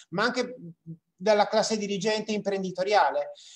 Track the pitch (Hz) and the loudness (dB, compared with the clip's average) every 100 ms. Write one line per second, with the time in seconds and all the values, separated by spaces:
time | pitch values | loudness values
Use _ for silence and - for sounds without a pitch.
0 | - 170 233 247 247 - 170 - 165 165 | -8 -2 0 0 -4 -8 -16 -18 -18 -18
1 | _ _ 185 208 202 214 185 220 202 202 | _ _ 2 4 4 2 0 -2 -2 -2
2 | 214 214 214 214 202 196 190 175 196 208 | -2 -2 -2 -4 -2 -2 -4 -4 2 4
3 | 151 143 147 - - | 4 2 -4 -10 -20